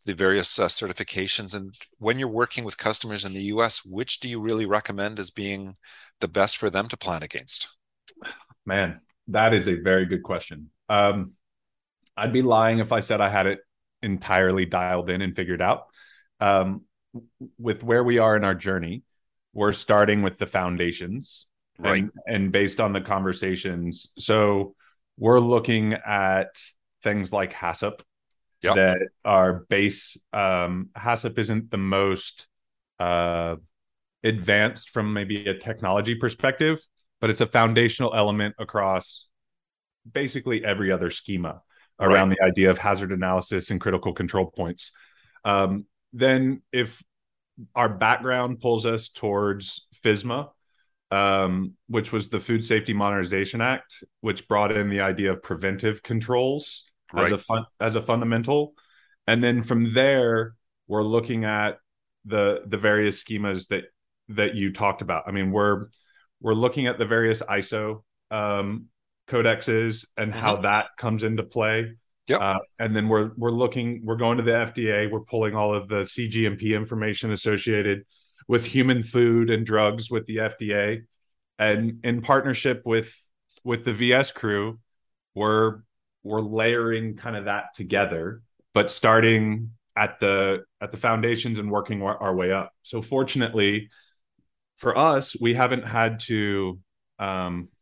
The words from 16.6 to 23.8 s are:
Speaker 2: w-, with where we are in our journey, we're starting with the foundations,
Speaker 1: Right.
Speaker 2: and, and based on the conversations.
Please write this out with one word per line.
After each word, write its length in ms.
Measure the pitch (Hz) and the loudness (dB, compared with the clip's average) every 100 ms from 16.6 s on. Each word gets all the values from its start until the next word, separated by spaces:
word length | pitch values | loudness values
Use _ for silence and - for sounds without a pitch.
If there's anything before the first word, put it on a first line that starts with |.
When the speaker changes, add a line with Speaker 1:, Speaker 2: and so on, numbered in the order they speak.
| 95 98 - _ _ | 2 -4 -12 _ _
Speaker 2:
w-, 360 | 120 117 _ 127 - | -20 -20 _ -20 -8
with 240 | 117 107 | -6 -4
where 220 | 117 120 | 2 2
we 140 | 123 120 | 4 4
are 180 | 110 107 | 6 4
in 80 | |
our 100 | 98 | 2
journey, 500 | 90 98 92 85 - - _ _ _ _ | 0 -2 -2 -4 -8 -12 _ _ _ _
we're 180 | 104 104 | 0 0
starting 480 | 98 - 104 104 104 | 0 4 6 6 4
with 160 | 98 - | 0 -2
the 100 | 95 | -4
foundations, 1000 | 98 90 87 87 80 90 117 - - - _ _ - | -2 -2 -2 -2 -4 -8 -10 -12 -20 -20 _ _ -6
Speaker 1:
Right. 240 | 101 98 | -2 0
Speaker 2:
and, 80 | 104 - - | -2 -6 -4
and 260 | 107 98 | -2 2
based 260 | 98 101 - | 2 2 0
on 140 | 107 | 0
the 80 | 98 | 0
conversations. 1080 | 98 98 95 90 95 90 95 87 | -2 -2 -2 -2 -4 -4 -6 -6